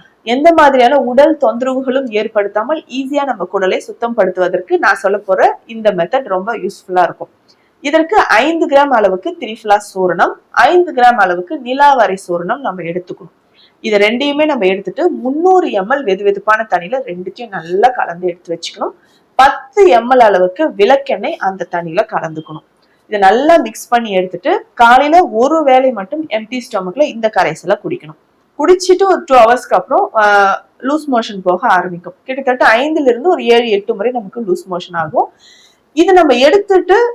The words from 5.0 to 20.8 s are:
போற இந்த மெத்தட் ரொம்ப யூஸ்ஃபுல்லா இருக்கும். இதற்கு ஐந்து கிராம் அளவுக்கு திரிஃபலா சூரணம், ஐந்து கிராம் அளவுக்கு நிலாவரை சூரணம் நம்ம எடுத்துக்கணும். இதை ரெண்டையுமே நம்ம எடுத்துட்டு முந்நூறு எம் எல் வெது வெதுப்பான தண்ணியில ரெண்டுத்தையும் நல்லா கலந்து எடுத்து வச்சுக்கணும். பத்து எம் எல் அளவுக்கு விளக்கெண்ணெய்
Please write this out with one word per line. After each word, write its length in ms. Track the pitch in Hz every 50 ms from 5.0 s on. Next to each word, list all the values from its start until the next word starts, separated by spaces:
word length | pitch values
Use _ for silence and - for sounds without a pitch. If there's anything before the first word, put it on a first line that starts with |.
| - 190 202 208
போற 400 | - - 190 190 285 381 330 - _
இந்த 240 | - 233 226 214 214
மெத்தட் 340 | 196 175 165 - - 277 269
ரொம்ப 320 | 202 190 185 196 208 233
யூஸ்ஃபுல்லா 460 | - 175 202 196 - _ - 185 180
இருக்கும். 300 | 175 147 156 - 170 - _ _ _ _ _ _ _ _ _ _ -
இதற்கு 320 | 285 294 320 320 320 427
ஐந்து 500 | 415 - - - 214 254 311 330 320 330
கிராம் 240 | 285 277 277 285 285
அளவுக்கு 460 | 262 226 208 190 185 185 - 330 349 339
திரிஃபலா 360 | 277 214 220 - - 214 202
சூரணம், 560 | 208 208 - - 190 185 180 170 175 226 359 427 - _ _
ஐந்து 420 | - - 240 277 339 359 359 320
கிராம் 260 | 262 254 247 247 240 214
அளவுக்கு 420 | 196 185 180 175 180 - 320 294 247
நிலாவரை 500 | 240 262 277 285 285 277 254 214 196 190
சூரணம் 460 | 190 - - 175 170 170 185 233 285
நம்ம 220 | 269 214 185 185
எடுத்துக்கணும். 520 | 165 165 170 180 180 - 185 - 190 170 _ _ _ _ _ _ _ _ _ _ -
இதை 140 | 220 208 202
ரெண்டையுமே 460 | 202 214 233 247 285 285 285 294 311
நம்ம 220 | 302 285 254 196
எடுத்துட்டு 440 | 185 226 214 196 190 180 - 320 359
முந்நூறு 600 | 269 233 233 254 277 311 339 370 370 370 349 262
எம் 200 | 226 202 185 208
எல் 140 | 269 294 269
வெது 180 | 208 185 190
வெதுப்பான 380 | 202 202 196 196 - - 214 220 226 220
தண்ணியில 300 | 190 175 175 180 247 269 262
ரெண்டுத்தையும் 440 | - 175 180 185 196 - - 240 233
நல்லா 400 | 196 175 160 165 180 196 226 254
கலந்து 380 | 247 - - - 170 175 180
எடுத்து 260 | 175 170 _ _ - 165
வச்சுக்கணும். 400 | 165 - - - 202 254 359 - _ _ _ _ _ _ _ _ -
பத்து 500 | 262 285 - - - - - 415 392 359
எம் 220 | 254 233 233 240
எல் 80 | 262 254
அளவுக்கு 560 | 233 214 196 185 185 180 180 - 320 294 208
விளக்கெண்ணெய் 640 | 196